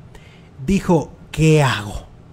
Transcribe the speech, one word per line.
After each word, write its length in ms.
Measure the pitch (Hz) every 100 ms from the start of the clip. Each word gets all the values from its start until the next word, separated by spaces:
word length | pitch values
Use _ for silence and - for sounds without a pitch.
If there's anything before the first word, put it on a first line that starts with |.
| - - - - - - 131
dijo, 460 | 196 - 165 - - -
"¿Qué 320 | - 156 156
hago? 440 | 131 101 101 - - - -